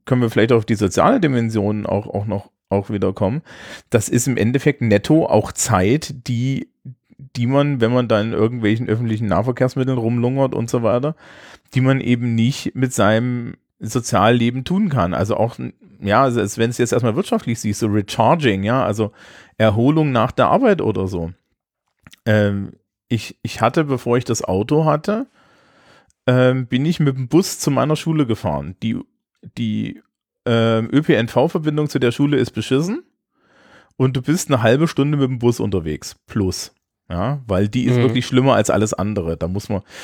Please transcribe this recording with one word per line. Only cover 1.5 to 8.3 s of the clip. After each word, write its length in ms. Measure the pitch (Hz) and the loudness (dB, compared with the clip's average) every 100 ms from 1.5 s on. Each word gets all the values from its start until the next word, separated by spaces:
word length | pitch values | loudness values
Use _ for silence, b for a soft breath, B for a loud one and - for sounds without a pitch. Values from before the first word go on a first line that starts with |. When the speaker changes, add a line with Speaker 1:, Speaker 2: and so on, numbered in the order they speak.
| 110 101 107 | 0 0 -2
Speaker 1:
auch, 220 | 101 98 107 | -2 -4 -2
auch 180 | 101 | -6
noch, 260 | 104 101 - _ - | -4 -6 -8 _ -2
auch 180 | 101 98 | -2 -2
wieder 240 | 104 95 | -2 -2
kommen. 300 | 95 98 143 - B B B - | 0 -2 -2 -8 B B B -2
Das 180 | 117 - | 0 2
ist 180 | 123 139 | 0 0
im 120 | 120 | 0
Endeffekt 420 | 110 131 151 - | 2 2 0 0
netto 460 | 117 104 - 156 - | 2 2 4 2 4
auch 260 | 107 - | 0 0
Zeit, 600 | - - 101 95 147 - 143 123 | -4 0 2 2 0 -2 -12 -6
die, 440 | 120 131 135 - _ 127 123 _ _ | -2 -2 -4 -8 _ -20 -20 _ _
die 280 | 135 - 120 | -16 -4 0
man, 360 | 139 143 135 | 2 2 2
wenn 100 | 113 | 2
man 160 | 123 117 | 2 2
da 120 | 107 | 0
in 120 | 110 | 0